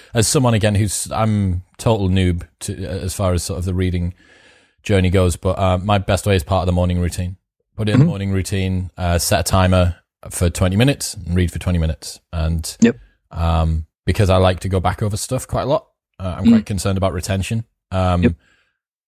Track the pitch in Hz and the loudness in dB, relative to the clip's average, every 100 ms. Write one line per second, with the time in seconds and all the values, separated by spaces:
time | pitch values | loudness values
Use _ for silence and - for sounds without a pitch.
0 | - 117 - 151 123 113 107 101 107 - | -4 0 2 2 2 2 2 2 0 -4
1 | - 67 110 104 98 90 - - 123 110 | -6 -2 0 0 0 -2 -6 -4 -2 0
2 | 95 95 90 87 87 _ - - 92 92 | 2 2 2 0 -6 _ -12 -10 -8 -6
3 | 92 - 95 90 - 85 90 90 92 87 | -6 -2 0 0 -2 -4 -4 0 0 0
4 | 87 - _ _ _ _ _ _ - 98 | -4 -6 _ _ _ _ _ _ 0 2
5 | 92 95 90 - 95 - 95 92 98 104 | 4 4 2 0 -4 0 0 0 0 0
6 | 98 98 107 95 - 92 87 90 90 87 | 0 -2 2 0 0 0 0 0 0 0
7 | 87 - 90 95 _ _ _ - 107 110 | -2 -4 -8 -10 _ _ _ -6 2 4
8 | 165 101 98 95 90 98 95 92 92 - | 4 0 -2 -2 -2 -2 0 -2 -4 -4
9 | 87 87 - 98 - 95 92 90 87 - | 0 0 2 0 2 2 4 4 4 0
10 | _ _ - - 87 - 92 95 135 139 | _ _ -14 -2 -2 0 0 2 2 0
11 | - 107 85 90 87 85 - 87 80 - | -6 -10 -2 0 0 -2 -2 0 0 -4
12 | - - _ 85 80 82 78 - 233 - | -10 -18 _ -4 -2 -2 -6 2 2 2
13 | - _ _ 82 82 82 80 80 80 _ | -8 _ _ -4 0 2 2 0 -4 _
14 | - 92 95 92 92 90 92 95 90 90 | -4 0 2 4 4 2 -2 -2 -2 -2
15 | 107 101 - 127 - - 120 151 - _ | -4 -6 -6 -6 -4 -4 -2 -2 -4 _
16 | _ - 92 85 110 113 107 98 101 95 | _ -12 -8 0 4 4 2 -4 -2 0
17 | 95 85 - 95 92 113 - _ _ 95 | 0 -2 -4 -4 -2 -4 -6 _ _ -2
18 | 92 87 90 80 _ _ _ _ _ _ | 2 2 2 -2 _ _ _ _ _ _